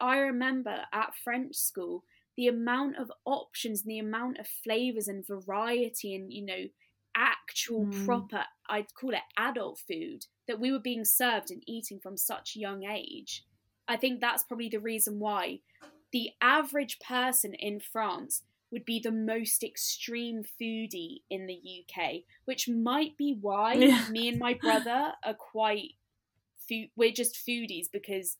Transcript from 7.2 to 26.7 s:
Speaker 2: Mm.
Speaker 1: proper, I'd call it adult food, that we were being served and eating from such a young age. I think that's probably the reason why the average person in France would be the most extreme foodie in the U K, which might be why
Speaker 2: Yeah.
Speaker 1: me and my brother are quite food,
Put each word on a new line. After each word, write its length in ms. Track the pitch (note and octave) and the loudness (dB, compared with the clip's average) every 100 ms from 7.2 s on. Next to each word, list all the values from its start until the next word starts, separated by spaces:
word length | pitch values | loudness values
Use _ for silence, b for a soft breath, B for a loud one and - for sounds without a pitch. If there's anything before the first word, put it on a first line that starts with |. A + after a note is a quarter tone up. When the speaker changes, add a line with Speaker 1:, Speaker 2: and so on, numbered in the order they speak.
| A#3+ - - - - A3+ G#3 | 2 2 -4 -4 -2 0 0
Speaker 2:
Mm. 180 | G3 G3 | 0 0
Speaker 1:
proper, 400 | A#3+ F#3+ G#3 - - - | 0 0 -4 -6 -8 -4
I'd 280 | G#3 G#3 | -4 -4
call 180 | - C4 | -6 -4
it 80 | G3 - G#3 | -4 -2 -2
adult 420 | A#3+ A#3 F#3 - | 0 0 -4 -8
food, 460 | - D#3+ E3 - - _ - | -8 -6 -6 -10 -16 _ -8
that 140 | A3 | -2
we 120 | B3+ | 0
were 60 | C4+ | 0
being 260 | B3 A#3 | -2 0
served 460 | G#3+ - B3 G#3+ - | 2 4 4 4 0
and 120 | F3+ - | -10 -8
eating 340 | A3+ - G3 | -8 -8 -10
from 160 | F#3+ G3 | -10 -4
such 400 | - G#3 - A3 | -2 -4 -8 -8
a 40 | |
young 240 | G3+ G3 | -6 -6
age. 600 | G3 G#3+ - - - - - _ _ _ - | -6 -6 -8 -12 -12 -14 -16 _ _ _ -4
I 100 | A#3 | 0
think 240 | C4 A#3+ | 2 2
that's 240 | A#3+ A#3+ | 2 2
probably 240 | - A3+ A#3 | -2 -4 -4
the 120 | G#3 | -2
reason 380 | A3+ A3 G#3 G#3 | -2 0 0 0
why 420 | G#3+ G3+ F3+ - b b b - _ | 0 0 -2 -6 b b b -20 _
the 180 | B3 A3+ - | -2 -2 2
average 600 | B3 D4+ C#4 C#4+ B3 - | 6 6 4 0 -2 -6
person 540 | - B3 B3+ B3+ G#3 | -2 0 2 2 0
in 260 | - G#3 G3+ | -4 -4 -4
France 640 | - A3+ G#3 F3 - - - _ _ | -6 -2 -2 -2 -4 -6 -6 _ _
would 140 | A#3+ | -6
be 160 | A#3+ A3+ | -2 -2
the 100 | A3+ | 0
most 540 | A3 A3 A3+ A3 - | 0 0 0 2 0
extreme 800 | A3+ - - - - A#3 A#3 A3+ | 0 -4 -2 -2 -4 -4 -4 -4
foodie 800 | G#3 - A3+ A3 A3 F#3 E3 - - | -6 -6 -4 -4 -4 -6 -8 -12 -8
in 180 | F#3+ F#3 | -8 -6
the 80 | |
U 280 | F3+ F#3 F3+ - | -10 -12 -16 -10
K, 360 | F#3 D#3 E3+ - b | -4 -2 -4 -10 b
which 240 | - B3+ - | -6 -2 0
might 480 | A#3 A#3 C#4+ D4+ - | 2 4 4 2 0
be 180 | C#4+ | -2
why 380 | A3+ G3+ G3+ A3 | 0 0 2 4
Speaker 2:
Yeah. 340 | B3 C4 A#3+ A3+ | 10 10 10 6
Speaker 1:
me 200 | A3+ A#3 | 0 0
and 100 | A#3 | 2
my 160 | A#3+ | 2
brother 600 | B3 A3+ A3 A#3 B3+ D4+ - | 2 4 4 4 2 0 -2
are 100 | - | -6
quite 600 | G#3+ - A3 G#3+ G#3 F3 - _ _ _ _ _ - | -6 -6 0 2 2 -4 -14 _ _ _ _ _ -16
food, 340 | - | -6